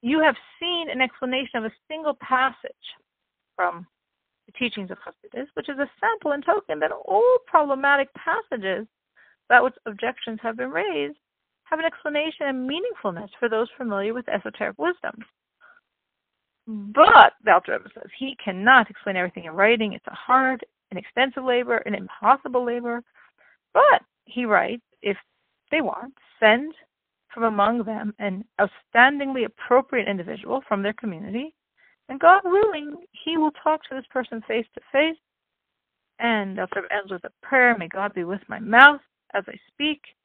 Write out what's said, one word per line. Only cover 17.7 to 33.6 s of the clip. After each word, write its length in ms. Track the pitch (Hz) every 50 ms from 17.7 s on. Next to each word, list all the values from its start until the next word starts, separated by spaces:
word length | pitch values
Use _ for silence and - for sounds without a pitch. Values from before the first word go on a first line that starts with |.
| -
Rebbe 180 | - - - _
says, 160 | - - - -
he 200 | - 262 269 -
cannot 520 | - - 214 185 185 196 233 269 254 220 -
explain 280 | 208 - - 208 190
everything 300 | 185 180 180 - 180 175
in 60 | 165 156
writing. 400 | 180 196 214 240 226 220 208 -
It's 140 | - _
a 80 | - -
hard, 500 | - - - 247 262 269 262 262 233 - _ _ _ _ _ -
an 40 |
extensive 460 | 180 - - _ 240 254 269 247 269 254
labor, 360 | 262 247 240 247 240 240 220
an 180 | - 214 208
impossible 680 | 196 190 190 - - - 208 262 277 _ 285 247 247 247
labor. 380 | 240 240 240 240 240 233 240 240 _ _ _ _ _ _ _ _ _ _ _ _ _ _
But, 300 | 370 523 587 508 - - _ _ _ _
he 180 | _ - 240 247
writes, 400 | 226 208 180 - - 240 240 _ _ _ _ -
if 140 | 202 196 - - _ _ _ _ _ _ _ _ _ -
they 80 | 320
want, 340 | 285 190 160 165 233 269 - _ _ _ _ _
send 340 | 226 214 214 240 285 311 320 _ _ _ _ _ _ _ _ _ _ _ -
from 80 | 240 226
among 380 | 226 214 202 202 214 233 240 214
them 320 | 208 220 - - 208 202 _
an 240 | 208 202 185 190 214 _ _ -
outstandingly 880 | 202 196 _ - _ _ _ 233 240 269 294 285 285 269 269 262 226
appropriate 640 | 214 _ _ - - 247 254 262 262 - 247 202 196
individual 540 | 202 190 170 190 226 208 202 - - 269 269
from 160 | - 214 196 196
their 120 | 202 214
community, 600 | - - 220 180 160 - - 196 233 277 320 _ _ _ _ _ _ _ _ _ _ _ -
and 100 | 254 269
God 220 | - 330 370 392 392
willing, 500 | 359 359 403 427 440 381 302 294 294 294 349 359 _ _
he 240 | - - 320 330
will 140 | 330 311 302 302 -